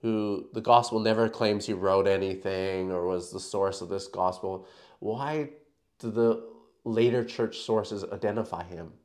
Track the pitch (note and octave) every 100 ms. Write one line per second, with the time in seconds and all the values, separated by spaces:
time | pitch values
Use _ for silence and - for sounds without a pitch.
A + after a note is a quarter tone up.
0 | A2+ G#2+ G#2 G2 - A2+ A2+ A#2+ A#2+ A2+
1 | A2 A2 A2+ - A2 G#2 G2+ G2 F#2+ F#2+
2 | G2 G2 G2 F#2 G2 F#2+ F#2+ F#2+ F#2 F2+
3 | F2+ F#2 F2 F#2 - G#2 G2 F#2+ F2 G2
4 | - G2 F#2 F#2 F#2+ F#2+ - - - _
5 | G#2+ A2+ C#3 D#3 D3 - _ _ _ _
6 | A#2 G#2+ A#2 A2+ - - _ _ - A2+
7 | A#2+ A#2+ A2+ - A2+ - - A2 G#2 G#2
8 | F#2+ G2+ G#2+ G#2+ A2 E2+ F2 E2+ E2 -